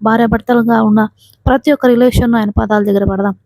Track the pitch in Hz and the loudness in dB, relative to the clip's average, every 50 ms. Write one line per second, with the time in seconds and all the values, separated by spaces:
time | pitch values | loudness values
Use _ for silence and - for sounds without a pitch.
0 | 208 220 226 233 233 214 226 220 - - 240 233 226 233 233 226 226 214 208 220 | -2 0 0 0 0 0 -2 -2 -2 0 0 0 0 0 0 0 2 2 2 2
1 | 214 214 _ _ _ _ _ _ - 247 254 269 - 311 285 - - 254 240 240 | 0 -2 _ _ _ _ _ _ -2 -2 -2 0 0 -2 -2 0 2 2 2 2
2 | 247 254 - - 254 233 233 226 214 208 208 - 220 202 214 208 202 208 196 196 | 2 2 2 0 0 0 0 -2 -2 -2 -4 -4 -2 -2 -2 -2 0 0 0 0
3 | 202 190 196 190 196 202 190 - _ | -2 -2 -2 -2 -2 -4 -4 -6 _